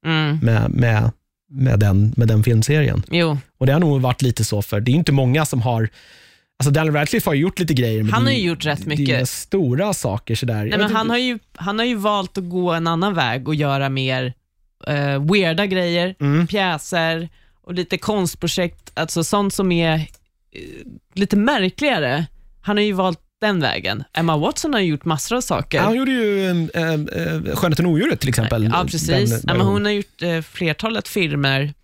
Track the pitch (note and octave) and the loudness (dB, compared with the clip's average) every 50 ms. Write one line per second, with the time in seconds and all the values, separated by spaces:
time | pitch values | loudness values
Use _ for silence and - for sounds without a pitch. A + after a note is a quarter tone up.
0 | - D#3+ D#3+ D#3 D#3 D3 D3 D#3+ B2 A#2 A2+ A2 A2+ A2+ - - B2 A#2 A2 G#2+ | -2 0 0 0 2 0 0 0 2 2 2 2 2 0 0 2 2 2 2 2
1 | A2+ A#2 - _ _ _ _ _ _ _ C#3 C3+ C3 C3 A#2+ G2+ G#2+ G2+ F#2+ G2 | 2 0 -2 _ _ _ _ _ _ _ -4 -2 0 2 4 4 4 4 4 4
2 | G#2 A2 - - A#2+ A2+ A2 G#2+ G#2+ B2 A#2 A2 A2 - D3 D#3 D3 - - - | 4 2 2 2 2 4 4 4 4 4 4 2 4 4 2 2 2 2 0 -2
3 | - - - F3 E3+ D#3+ D3+ C#3 - _ _ _ C3 C3 C#3 E3 F3+ D#3 C#3+ C3+ | -2 0 0 0 2 2 0 -2 -6 _ _ _ 2 2 4 4 4 4 2 2
4 | B2+ B2+ B2 - C3+ B2 A2 - A2 - - G2+ G2+ - - G#2 G#2+ B2 B2+ E3 | 2 0 0 2 0 0 0 0 -2 -2 -2 -4 -4 -2 -4 -2 0 2 2 2
5 | E3 - C#3+ C#3 C3+ B2 B2+ D#3 D#3 - - B2+ G#2+ B2+ A#2+ A2+ A2 G#2+ _ - | 2 2 2 2 2 2 2 2 0 0 -2 -2 0 0 0 0 -2 -2 _ -12
6 | - - - - - - _ _ _ _ _ _ C3+ D3 C#3 D#3+ D#3+ D#3 D3 D3 | -20 -20 -20 -20 -20 -20 _ _ _ _ _ _ 0 2 2 2 2 2 2 0
7 | D3+ D3 - A3+ - G3 D#3 C3+ D3+ F#3+ - - F3+ D#3 D#3 B2+ B2 A2+ A2 A2 | 0 0 0 0 0 0 0 2 0 0 0 -2 -2 0 0 0 2 0 0 0
8 | G#2+ G#2+ A2+ A3+ B3 C#4 C4+ B3 G3 F3 E3+ - - D#3 C#3+ D3 - F3 D3 D3 | 0 2 2 2 2 2 0 0 0 -2 -2 -2 -2 -4 -4 -4 -4 -4 -2 0
9 | C#3+ C3 B2+ B2+ B2+ B2 - - - - - G3 F3 B2 B2 C#3 F#3+ G#3+ F#3 - | 0 0 2 0 0 -2 -4 -8 -6 -2 0 0 2 2 0 0 0 -2 -2 -2
10 | - A#2+ G2 G2+ - - A2+ - - A#2+ A2 G#2 G#2+ A2+ - - G#3 G#3+ G3+ - | -2 -2 -2 -2 -2 -4 -4 -2 -2 -2 -2 -2 -2 -2 0 0 2 2 2 0
11 | A3 A3+ A#3 A#3+ B3+ B3+ A#3+ G#3+ _ _ _ - E3+ F#3+ G3+ G#3+ A#3 B3 B3 G#3+ | 0 0 0 0 0 -2 -2 -4 _ _ _ -10 -6 -4 -2 0 0 0 0 0
12 | G3 G#3+ G#3 G3+ F#3+ F#3 _ G3+ F#3 F3 F3 F#3 F3+ F3 E3 E3 E3 E3 E3 E3 | 0 0 0 0 -2 -4 _ -8 -6 -4 -2 -2 0 0 0 0 0 0 0 0
13 | F#3 G#3 G3 E3 C#3 A#2+ A2+ C3 B2+ C#3 D#3 D3 D3+ C#3+ C#3 C#3 C#3 C3+ C3+ C3+ | 0 0 0 0 0 0 -2 -4 -2 -2 -2 0 0 0 0 0 0 -2 -2 -2
14 | C3 C3 C3 C3 B2+ B2+ B2+ _ _ _ _ _ _ _ _ _ - - D3 C#3+ | -2 -2 -2 -2 -2 -4 -6 _ _ _ _ _ _ _ _ _ -6 -4 -2 -2
15 | C#3+ C#3+ C#3 C#3 C#3+ D#3 G3 G#3 F#3+ E3 D#3+ E3+ G#3 G3+ F#3 F#3 F3+ F3 E3+ F3 | 0 0 -2 0 0 2 2 2 2 2 0 0 0 0 0 -2 0 0 0 0
16 | F3 F#3 F#3 _ D3 C#3+ C#3+ D#3+ F3 E3 G3 G#3 F#3+ F#3 E3+ D3 - - - E3+ | -2 -2 -4 _ -2 0 2 2 2 0 0 -2 0 0 -2 -4 -6 -4 -2 0
17 | E3 E3 E3 E3 E3+ E3 _ _ _ _ _ _ _ - F3+ F3 F3 - - F3 | 0 0 -2 -4 -6 -10 _ _ _ _ _ _ _ -8 -6 -6 -4 -4 -6 -6
18 | - - G#3+ G#3 F#3 E3 - - - E3+ - - F3+ F3 - - _ - - - | -2 -2 0 0 0 -2 -4 -4 -6 -4 -2 -2 -2 -4 -4 -10 _ -14 -8 -8
19 | D#3+ D#3 - E3+ E3 - - G#3 G3+ G3 - - G3 F#3 F3 E3+ E3+ E3 D#3+ D#3+ | -6 -4 -2 -4 -2 0 2 2 2 0 0 0 0 2 2 2 2 2 2 0
20 | D#3 - - _ _ _ _ _ _ _ _ - - - - - - B3+ - - | -2 -6 -12 _ _ _ _ _ _ _ _ -18 -18 -16 -16 -18 -18 -18 -20 -20
21 | _ _ _ F#3 G3+ F#3 - G3+ G#3 B3+ D4+ A#3+ F#3+ F3+ - - G3 D4 B3+ F3+ | _ _ _ -4 0 2 2 2 2 2 2 2 0 -2 -2 -2 -2 0 0 0
22 | D3 B2 B2+ D3 E3+ - - - - - - - - - G#3 G#3 G#3 G#3+ G3+ F#3 | 0 0 0 -2 -2 -4 -8 -20 -20 -20 -20 -12 -4 -2 0 2 2 0 0 0
23 | F#3 F#3 E3+ - _ _ _ _ - G#3+ G3+ F3 D3 A#2+ - - - F#2 G#2 A2+ | 0 -2 -2 -4 _ _ _ _ -2 0 0 2 0 0 -2 -2 -4 -4 -6 -6
24 | C#3 _ _ D#3 E3 E3 D#3+ D3 D#3 G#3+ D#4 - - D#4+ C#4 A3 F#3+ E3+ D3+ C#3 | -8 _ _ -2 0 2 2 2 0 0 -2 -2 -4 -2 0 0 0 0 -2 -2
25 | - E3 E3 C#3+ - - A3+ B3 A#3+ - E3+ G2 - - - D#3 F3+ G3+ A3+ B3+ | -2 -2 -2 -2 -2 -4 -4 -4 -2 -2 -4 -4 -4 -2 -2 0 2 2 2 0
26 | C4+ C4 C4+ B3 A3+ G#3 G3+ G3 F#3+ F#3 F3+ E3+ E3 D#3 - E3+ E3 D#3+ D#3+ D3+ | 0 0 0 0 0 0 0 0 0 0 0 0 -2 -2 -2 -2 -2 0 -2 -2
27 | D3+ - - - E3 E3 D#3+ D#3 D#3+ - - - - F3 D3+ - E3+ F3 D#3+ D3+ | -4 -4 -6 -4 -4 -4 -4 -4 -4 -4 -2 0 2 2 2 2 2 2 2 2
28 | - E4 F3+ - - C3+ B2 - A2+ G#2 A#2+ A2 G#2+ A2 A2+ F3 F3+ C#3 - D#3+ | 2 0 -2 -2 -2 -2 0 0 0 0 0 0 0 2 2 0 0 -2 -4 -4
29 | - - - C3 B2+ A#2 A2+ A2+ - - - - F#3+ F#3+ G3 G3+ G3+ G#3 G#3 G3+ | -2 0 2 2 2 2 0 -2 -2 -2 0 2 2 2 2 2 0 0 -2 -2
30 | G3+ _ _ - E3 F3 E3 E3 D#3 - - - F#3 D#3+ D#3 - - A3 A3+ G#3 | -4 _ _ -8 -4 -2 -2 -4 -4 -8 -8 -4 -2 -2 -2 -2 -4 -4 -4 -4
31 | G3 - - G#3+ F3+ D#3 D3 C#3+ C#3+ C3+ C3+ C3+ C#3+ D3 D3 _ | -6 -4 -2 -2 -2 0 0 0 0 2 2 2 0 -2 -6 _